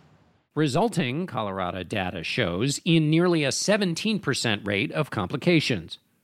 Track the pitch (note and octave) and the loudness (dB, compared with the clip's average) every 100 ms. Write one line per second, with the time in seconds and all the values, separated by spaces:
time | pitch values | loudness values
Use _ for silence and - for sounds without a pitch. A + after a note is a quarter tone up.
0 | _ _ _ _ _ - D3+ C3 A3+ - | _ _ _ _ _ 0 2 2 0 0
1 | C3+ C3+ F#3 A2+ G#2 F#2+ F2+ F#2 F2+ A2 | -2 -2 -4 -4 -4 -2 -4 -4 -4 -2
2 | F2+ F2 D#2+ - F2 E2+ C3+ C3+ - E3 | -2 -4 -4 0 0 0 -2 -2 2 4
3 | D3+ D#3+ F3+ E3+ C#3 - - G#3 G3 D#3+ | 4 4 4 2 0 0 0 2 0 -2
4 | G#3+ G#3+ - B2+ A#2+ G2+ G2+ G2+ D3+ D#3 | -2 -2 -2 -2 0 0 0 -2 0 -2
5 | D3 - - C#3+ - E3+ - G#2+ D#2+ - | -4 -2 -4 -2 2 2 2 -2 -6 -16
6 | _ _ | _ _